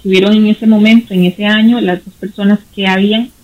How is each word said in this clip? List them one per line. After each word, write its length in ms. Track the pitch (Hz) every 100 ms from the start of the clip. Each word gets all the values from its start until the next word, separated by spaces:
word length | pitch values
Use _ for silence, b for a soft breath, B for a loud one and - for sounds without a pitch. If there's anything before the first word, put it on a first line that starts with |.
que 60 | 196
hubieron 260 | 190 196
en 120 | 214 214
ese 180 | 214 220
momento, 480 | 214 214 226 226
en 100 | 185
ese 200 | 180 180
año, 360 | 208 214 226 240
las 240 | 202 185
dos 100 | 196
personas 440 | - 190 208 202 208 -
que 120 | - 196
habían 440 | 190 202 214 247 -